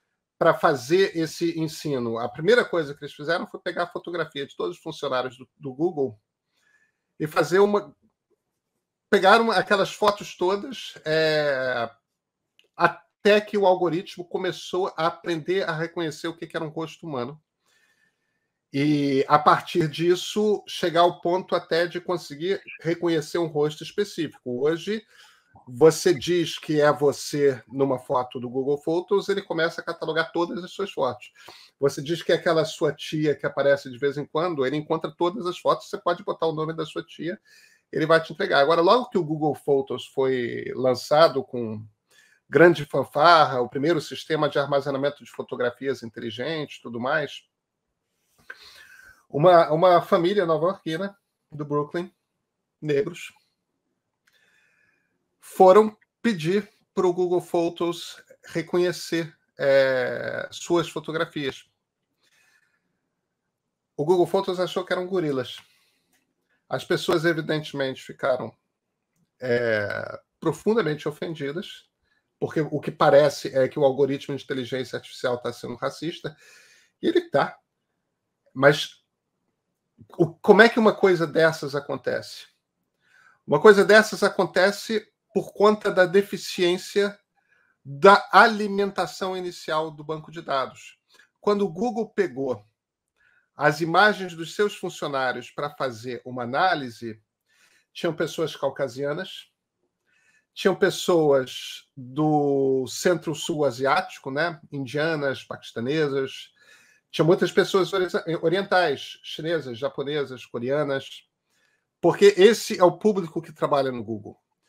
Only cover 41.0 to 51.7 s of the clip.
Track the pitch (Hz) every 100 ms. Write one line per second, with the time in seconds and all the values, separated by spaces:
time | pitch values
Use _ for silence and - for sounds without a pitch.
41 | - 151 160 135 - 123 113 110 110 _
42 | _ _ _ _ _ - 175 165 147 147
43 | 123 - 160 170 143 131 120 143 143 165
44 | - 131 - 156 151 147 139 143 139 135
45 | 143 - 120 - 120 123 123 - 135 127
46 | 117 117 117 110 135 160 143 - 131 117
47 | 123 156 143 - _ _ _ _ _ _
48 | _ _ _ _ _ - - - - -
49 | - _ _ 139 170 170 139 156 185 175
50 | 165 196 170 202 170 156 165 190 - 160
51 | 196 - _ _ _ 147 147